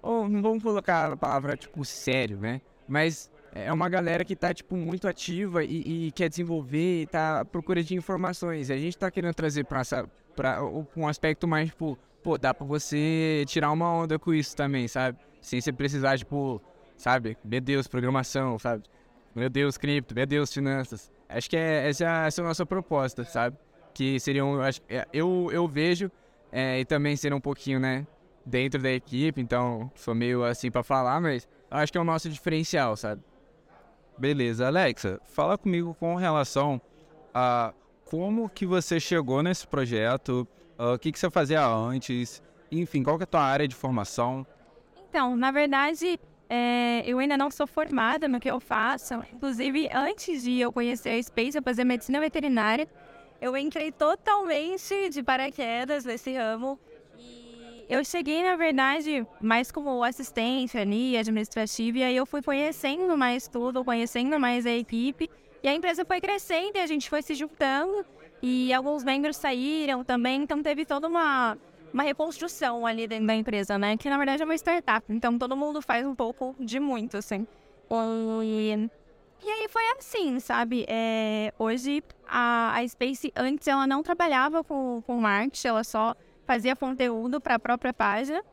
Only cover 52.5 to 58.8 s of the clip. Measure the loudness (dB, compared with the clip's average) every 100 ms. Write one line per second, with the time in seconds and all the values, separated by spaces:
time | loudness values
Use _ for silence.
52.5 | 2 4 2 -2 -8 -20 -20 -20 -6 -4
53.5 | -2 -2 -2 -6 2 2 4 4 2 4
54.5 | 0 0 -4 -4 -2 -2 -2 0 0 0
55.5 | -4 -4 -2 -2 -2 -4 -6 -4 -2 -2
56.5 | -2 -4 -8 -14 -20 -20 -20 -20 -20 -20
57.5 | -20 -20 -20 -2 -2 0 -2 0 2 2
58.5 | 2 2 4